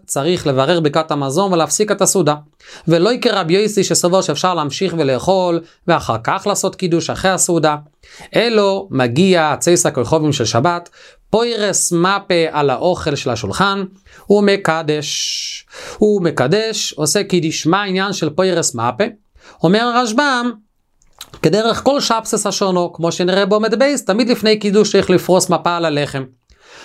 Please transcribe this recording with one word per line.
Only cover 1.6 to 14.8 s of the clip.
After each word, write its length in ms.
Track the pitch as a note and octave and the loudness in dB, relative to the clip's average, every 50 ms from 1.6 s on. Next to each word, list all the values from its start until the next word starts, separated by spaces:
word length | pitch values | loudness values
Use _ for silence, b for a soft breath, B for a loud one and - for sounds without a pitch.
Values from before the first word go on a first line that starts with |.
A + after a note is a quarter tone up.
| D#3 D3 - - G#3+ G#3+ | 0 0 0 -2 0 0
את 120 | G3 G#3 | 0 0
הסעודה. 320 | F#3+ F#3+ - F#3+ D#3+ D3+ D3+ D3+ - _ _ _ B B B B B E3 | 0 0 2 2 2 0 0 -2 -6 _ _ _ B B B B B 2
ולא 240 | E3 E3 F3 A3+ | 2 4 4 2
יקרה 280 | B3+ - - A#3 G3 G3 | 0 0 0 0 0 0
רבי 140 | F3 D#3 F3+ | 0 0 2
יוסי 300 | G3 G#3+ G#3 G#3+ G3+ F#3 | 2 2 0 0 0 0
שסובר 360 | - E3 - - F3 F#3 F#3+ | 0 0 0 2 2 2 2
שאפשר 340 | F3+ - D3 - - F#3 F3 | 0 0 -2 0 0 0 0
להמשיך 400 | E3 D3 C#3 C#3+ - G3 E3+ E3 E3 | -2 -2 -4 -4 -4 -4 -2 -2 0
ולאכול, 640 | D3 C3+ C3 A#2+ - E3+ F#3+ F#3+ F3+ F3 E3+ E3 E3 B B B B F3 | 0 0 0 0 0 0 2 2 2 0 -2 -2 -4 B B B B 0
ואחר 280 | E3 C#3+ - - A#2 A2 A#2 | 0 0 0 -2 -4 -2 -2
כך 220 | C#3 E3+ F#3+ - | -2 -4 -2 -2
לעשות 300 | G#3 F#3+ - - F#3 F#3+ | -2 -2 -2 -2 -4 -4
קידוש 340 | - F#3+ E3+ E3+ D#3+ D#3 - | -4 -2 0 0 0 -2 -2
אחרי 200 | B2+ - - F#3+ | -4 -2 -2 0
הסעודה. 460 | F#3 D#3+ - - F3 E3 D3+ D3+ D3 D3 D3 - _ _ B B B B B B B | 0 0 0 0 0 2 2 0 0 -2 -6 -14 _ _ B B B B B B B
אלו 520 | F3 A3 A#3+ A3+ G#3+ G3+ G3 G3 F#3+ G3 - | 0 2 2 2 2 2 2 0 -2 -4 -4
מגיע 640 | C3 C3 B2+ A#2+ A#2 D#3 F#3+ F#3+ F3+ E3 D#3 D3+ C3 - | -2 0 0 2 2 4 4 4 4 4 2 0 0 0
צייס 280 | - F3 F3 E3+ - | 2 2 2 4 2
הכוכבים 460 | D#3+ - E3 A2+ - D#3 D#3+ D3+ D3+ | 0 0 -2 -2 0 0 0 2 0
של 120 | C#3 - A#2 | 0 0 -2
שבת, 440 | - - A#2 C#3+ F3 F3 F3 - - B B B B B B B _ | 0 0 0 0 0 -2 -4 -8 -14 B B B B B B B _
פוירס 600 | - A3 A#3+ A#3+ A#3 G#3 G#3 G3 E3+ - - - | 0 0 0 0 -2 -2 -2 -2 -2 -2 -2 0
מפה 420 | F3 E3+ F3 F#3+ G3+ G3 G3 - F#3 E3+ E3 D3+ | 0 2 2 2 0 -2 -2 0 0 0 0 0
על 200 | - D3 C#3+ C#3 | 0 0 0 0
האוכל 440 | B2+ A2+ D#3+ F3+ F3 - - D#3 C#3+ | 0 0 0 -2 -2 -2 -2 -4 -4
של 160 | - - C3 | -4 -4 -4
השולחן, 540 | A#2 - - G2 F#2+ - F#3+ G3+ G3 G3 F#3+ F#3+ - - B B B B B B | -4 -4 -4 -4 -2 0 0 0 0 -2 -6 -8 -12 -18 B B B B B B
ומקדש. 1400 | G3+ G#3 G3+ G3+ G3 G3 G3 E3 D#3+ E3 | 2 4 4 4 2 2 2 0 -2 0